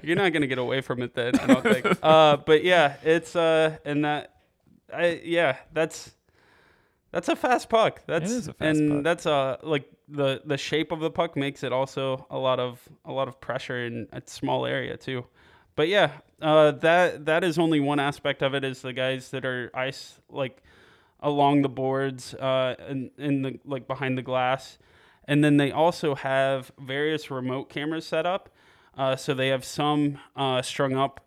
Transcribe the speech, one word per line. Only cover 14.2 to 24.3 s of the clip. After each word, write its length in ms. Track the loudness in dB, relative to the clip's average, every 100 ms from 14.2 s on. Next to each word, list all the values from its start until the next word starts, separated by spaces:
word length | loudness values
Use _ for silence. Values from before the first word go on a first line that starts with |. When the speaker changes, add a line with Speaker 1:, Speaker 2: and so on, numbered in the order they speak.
| -14
Speaker 1:
small 400 | -8 -4 -2 -2
area 300 | -4 -6 -10
too. 280 | -8 -8 -10 _ _ _ _ -2
But 120 | 2
yeah, 220 | 4 2 0 _ _
uh, 320 | 4 6 6
that, 520 | 6 4 6 4 0 0
that 180 | 2
is 140 | 2 2
only 200 | 2 2
one 200 | 2 0
aspect 420 | -2 -2 -4 -2
of 120 | -2
it, 100 | -2
is 180 | -4 -6
the 100 | -10
guys 380 | -4 -2 -4 -6
that 140 | -6
are 260 | -4 -6 -6
ice, 460 | -6 -6 -6 -18 -20 _
like, 340 | -6 -6 -6 _ _ _ _ _ _
along 420 | -2 2 4 4
the 60 | 2
boards, 680 | -2 -2 -2 -2 -6 -14
uh, 400 | -6 -2 0 0 -4 -8
in, 220 | -8 -8 -8
in 260 | -2 -2
the, 180 | -2 -8
like, 220 | -8 -10 -6
behind 320 | -6 -4 -4
the 40 |
glass. 540 | -2